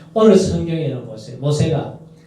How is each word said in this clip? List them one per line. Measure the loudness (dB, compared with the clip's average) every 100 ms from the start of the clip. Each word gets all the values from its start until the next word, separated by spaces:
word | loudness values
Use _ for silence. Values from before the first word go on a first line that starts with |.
| -6
오늘 | 4 6 6
성경에는 | 4 -2 -4 -4 -4 -6 -12
모세, | -16 -16 -8
모세가 | -4 0 0 -2 -6 -12 -20 -20